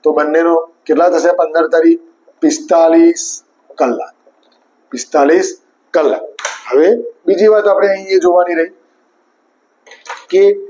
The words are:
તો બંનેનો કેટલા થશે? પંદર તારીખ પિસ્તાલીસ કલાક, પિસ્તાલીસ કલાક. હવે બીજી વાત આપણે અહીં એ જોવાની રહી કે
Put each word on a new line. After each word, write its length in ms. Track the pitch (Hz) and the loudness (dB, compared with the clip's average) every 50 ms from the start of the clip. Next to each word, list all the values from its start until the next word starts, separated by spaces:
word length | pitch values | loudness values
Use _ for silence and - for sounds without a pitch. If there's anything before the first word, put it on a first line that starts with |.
| _ | _
તો 60 | 156 151 | -2 -2
બંનેનો 380 | 147 151 151 151 160 165 170 170 165 165 - _ _ _ | -2 -2 0 0 0 0 2 0 0 -2 -6 _ _ _
કેટલા 240 | - 151 139 170 180 175 | -2 0 2 2 2 0
થશે? 160 | 165 139 170 175 175 | 0 0 0 0 0
પંદર 260 | 170 160 156 160 160 156 160 | -2 -2 0 -2 -2 0 0
તારીખ 280 | 165 160 165 165 170 - _ _ _ _ _ _ _ - | 2 2 2 2 0 -2 _ _ _ _ _ _ _ -2
પિસ્તાલીસ 800 | 156 - - - - - 330 330 - 330 330 330 - - - - - - - _ _ _ _ _ _ - - | -2 -2 -2 -4 -2 0 2 4 4 4 4 4 4 2 0 -6 -12 -14 -16 _ _ _ _ _ _ -6 -4
કલાક, 360 | - 127 120 120 - - _ _ _ _ _ _ _ _ _ _ _ _ _ _ _ _ - | -4 -2 -2 -6 -10 -14 _ _ _ _ _ _ _ _ _ _ _ _ _ _ _ _ -14
પિસ્તાલીસ 560 | 123 - _ - 151 139 143 165 185 185 190 - _ _ _ _ _ _ _ - | -14 -14 _ -2 0 2 2 2 0 0 -4 -10 _ _ _ _ _ _ _ -4
કલાક. 300 | 170 151 143 - - - - - - - - - - - - | -2 0 0 -2 -4 -8 -14 -18 -12 -12 -12 -12 -12 -12 -2
હવે 200 | 127 135 160 185 233 240 - - - _ _ | 0 2 2 2 2 0 -4 -12 -14 _ _
બીજી 240 | 170 196 175 208 214 214 | -2 0 2 2 2 2
વાત 120 | 214 202 202 | 2 2 0
આપણે 180 | 196 190 202 202 196 | 0 2 0 0 -2
અહીં 140 | 190 190 190 190 | -4 -6 -2 -2
એ 40 | 185 165 | 0 2
જોવાની 320 | 180 175 180 175 175 175 165 | 2 2 2 0 0 -2 -4
રહી 120 | 165 175 - _ _ _ _ _ _ _ _ _ _ _ _ _ _ _ _ _ _ _ _ _ _ _ - _ _ - - - - _ | -4 -6 -8 _ _ _ _ _ _ _ _ _ _ _ _ _ _ _ _ _ _ _ _ _ _ _ -20 _ _ -20 -20 -20 -14 _
કે 120 | - 190 196 202 202 - - | 0 2 2 2 2 -2 -8